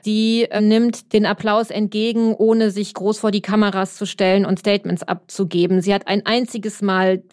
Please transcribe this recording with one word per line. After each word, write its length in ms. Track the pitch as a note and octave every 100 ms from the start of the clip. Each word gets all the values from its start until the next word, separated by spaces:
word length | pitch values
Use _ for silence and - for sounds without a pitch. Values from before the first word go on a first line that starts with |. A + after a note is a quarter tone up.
Sie, 440 | G#3+ G#3+ A3 A#3 A#3
äh, 120 | G#3
nimmt 520 | G#3+ A3 A#3+ A3+ -
den 140 | G#3+ G#3
Applaus 420 | G3+ A3 G#3+ A3
entgegen, 640 | - G#3 G#3+ A3+ A#3 A3+
ohne 380 | - A3 A3+ A3
sich 240 | F#3+ G3 -
groß 240 | F#3+ G#3+
vor 100 | A3
die 140 | G3+
Kameras 520 | F#3 G#3+ G#3 F#3+ F#3+ -
zu 120 | G3+
stellen 400 | - F#3+ G3 F#3+
und 100 | F#3+
Statements 460 | G#3+ G3+ F3 F3
abzugeben. 800 | - F3+ _ - F3+ F3 F3+ F#3
Sie 120 | F3+
hat 140 | G3 -
ein 180 | G3 -
einziges 560 | A#3 B3 A#3 G#3+ -
Mal 400 | G3+ F#3 F#3+ F#3+ -